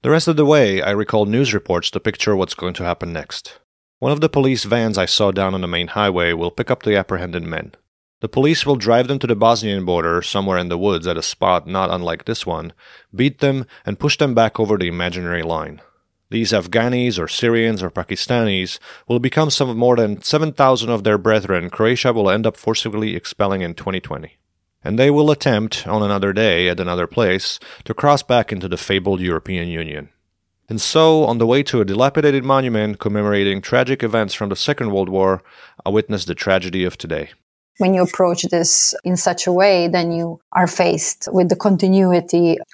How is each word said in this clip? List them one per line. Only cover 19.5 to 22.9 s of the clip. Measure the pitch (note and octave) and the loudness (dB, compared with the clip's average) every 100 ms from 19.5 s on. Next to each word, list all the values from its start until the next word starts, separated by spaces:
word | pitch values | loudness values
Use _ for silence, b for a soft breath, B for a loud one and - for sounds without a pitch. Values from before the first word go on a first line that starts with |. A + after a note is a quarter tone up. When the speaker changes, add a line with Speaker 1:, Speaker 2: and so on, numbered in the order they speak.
Speaker 1:
some | - C3+ | 0 -2
of | A2+ | 2
more | A#2+ A#2+ | 2 4
than | A2 G2+ | 2 -2
seven | - D3+ D#3 | -2 -2 -2
thousand | - C3+ B2+ A#2 | 2 4 4 0
of | A#2 | -2
their | G2+ G#2 | 0 2
brethren | G2 A2 F#2+ F#2 F2 | 2 0 2 -2 -2
Croatia | - A2 B2 C3 | 0 0 2 0
will | A2+ G2 | 2 2
end | G2+ A2+ | 2 0
up | - | -2
forcibly | - A2+ A#2+ | -4 -2 -4